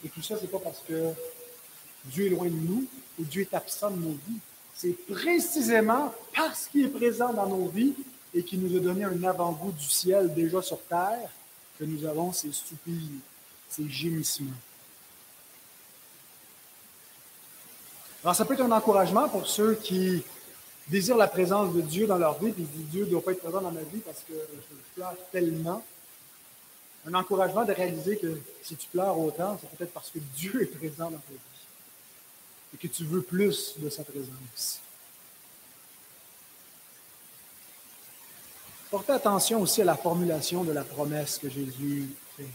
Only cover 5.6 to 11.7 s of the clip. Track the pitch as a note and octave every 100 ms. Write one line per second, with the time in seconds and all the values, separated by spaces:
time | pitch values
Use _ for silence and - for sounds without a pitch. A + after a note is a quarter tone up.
5.6 | A3+ A3+ G#3+ B3 D4 - - - D#4+ -
6.6 | - C#4+ C4 A3 A#3+ G#3+ B3 G#3+ G3 F#3+
7.6 | F3 F3+ C4+ - - - - F3 E3+ F#3
8.6 | F#3 F3+ F3 F#3+ G3+ F3+ F#3 F3+ E3+ D#3
9.6 | F#3+ D#3 - - F3+ G3 F3 D#3 E3 F#3
10.6 | F#3 D#3+ - F3 F#3 A#3+ G#3 - - -
11.6 | -